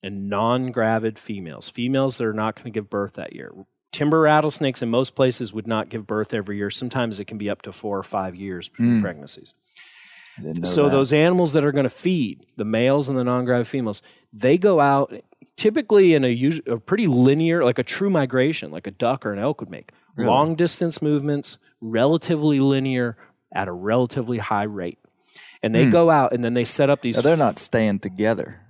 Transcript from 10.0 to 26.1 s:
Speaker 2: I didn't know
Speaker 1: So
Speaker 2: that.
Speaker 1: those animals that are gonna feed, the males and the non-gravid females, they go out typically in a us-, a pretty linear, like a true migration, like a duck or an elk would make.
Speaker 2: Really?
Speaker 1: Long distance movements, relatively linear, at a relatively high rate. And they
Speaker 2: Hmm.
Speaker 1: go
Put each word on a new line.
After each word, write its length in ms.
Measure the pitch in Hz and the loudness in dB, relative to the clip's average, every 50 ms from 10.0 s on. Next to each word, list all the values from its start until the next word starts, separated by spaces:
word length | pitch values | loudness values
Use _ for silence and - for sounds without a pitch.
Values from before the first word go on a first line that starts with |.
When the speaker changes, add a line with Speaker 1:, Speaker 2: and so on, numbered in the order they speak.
| - - - - - - - - | -20 -20 -20 -20 -20 -20 -20 -14
Speaker 2:
I 40 | - | -10
didn't 160 | 151 160 170 | -8 -8 -4
know 100 | 170 175 | -2 0
Speaker 1:
So 140 | 180 165 143 | 2 2 2
Speaker 2:
that. 80 | 143 | 4
Speaker 1:
those 200 | 135 139 135 127 | 4 2 2 4
animals 420 | 143 151 156 170 180 180 180 160 139 | 4 4 4 4 4 4 2 2 2
that 120 | 160 143 | 2 0
are 60 | 147 | 2
gonna 180 | 139 143 139 123 | 0 0 -2 -2
feed, 560 | - - - 175 185 170 131 104 80 - _ _ _ - | -2 -2 -2 0 0 0 0 -2 -4 -10 _ _ _ -8
the 60 | 113 | -4
males 440 | 107 110 113 120 127 135 147 147 131 | -2 0 2 2 4 2 2 0 0
and 80 | 139 127 | -2 -2
the 60 | 123 | 0
non-gravid 440 | 123 123 123 123 123 127 120 120 - | 0 0 -2 0 0 0 0 0 -2
females, 340 | - 139 123 113 104 - _ - _ _ _ _ | -4 -4 -4 -4 -6 -8 _ -14 _ _ _ _
they 260 | - 107 104 127 147 185 | -16 -2 2 4 4 4
go 220 | 180 208 190 160 | 4 4 4 6
out 320 | 143 143 139 139 139 - - 107 - _ _ _ - _ _ - | 4 4 4 2 2 -2 -6 -16 -18 _ _ _ -20 _ _ 0
typically 560 | - 220 214 311 262 - 220 208 196 180 160 | 0 2 2 2 -2 4 6 6 8 8 6
in 100 | 147 135 | 6 4
a 80 | 127 | 2
us-, 300 | 120 117 127 139 160 156 - - | 2 2 2 0 0 0 -4 -6
a 100 | 117 117 | -6 -6
pretty 300 | - - 185 190 240 175 | -2 -2 -2 0 2 2
linear, 580 | 135 123 127 131 139 151 160 165 165 170 151 | 4 6 6 6 6 4 2 2 2 2 2
like 140 | 120 120 - | 2 2 0
a 40 | 123 | -4
true 280 | - - - 190 202 | -4 -4 -4 -2 0
migration, 580 | 190 165 143 127 123 131 127 147 165 - - 80 | 0 0 0 0 0 0 0 0 0 -4 -8 -12
like 140 | 73 82 - | -14 -12 -12
a 60 | 101 | -12
duck 340 | 101 _ 120 117 127 127 - | -8 _ -2 -2 -2 -2 -4
or 80 | 107 104 | -6 -6
an 60 | 98 | -4
elk 200 | 104 135 151 - | -4 -4 -4 -4
would 100 | 117 92 | -10 -14
make. 200 | 92 67 - - _ _ _ _ _ | -14 -18 -18 -20 _ _ _ _ _
Speaker 2:
Really? 140 | - 117 120 | -4 0 2
Speaker 1:
Long 260 | 117 131 147 160 165 | 4 4 2 2 2
distance 460 | 156 175 165 - - - 170 156 - | 0 0 0 0 -2 -2 -4 -4 -2
movements, 560 | - 147 151 147 139 147 147 143 - - - - _ _ _ _ | 0 0 0 0 0 0 -2 -2 -4 -6 -10 -10 _ _ _ _
relatively 800 | - 113 113 110 120 139 160 165 - - 175 151 147 156 147 139 | -12 -4 -2 2 2 2 2 0 0 -2 -2 0 2 2 2 4
linear, 580 | 135 139 139 135 131 135 127 127 123 120 117 _ - _ _ _ _ _ - | 4 2 2 2 0 -2 -2 -2 -2 -4 -6 _ -18 _ _ _ _ _ -6
at 140 | 90 98 95 | -6 -6 -6
a 40 | |
relatively 680 | 87 90 92 101 113 123 127 120 - 139 120 110 123 117 | -6 -6 -2 0 2 2 2 0 -2 -6 -6 -4 -6 -6
high 260 | 104 - 107 101 104 | -4 -4 -2 -2 -2
rate. 360 | 107 104 98 87 87 - _ _ _ _ _ _ _ _ - - - - - - | -4 -6 -8 -8 -8 -10 _ _ _ _ _ _ _ _ -20 -20 -20 -20 -6 -6
And 100 | 113 113 | 0 2
they 120 | 165 - | 4 4
Speaker 2:
Hmm. 60 | 131 | 6
Speaker 1:
go 180 | 113 175 170 165 | 6 6 6 6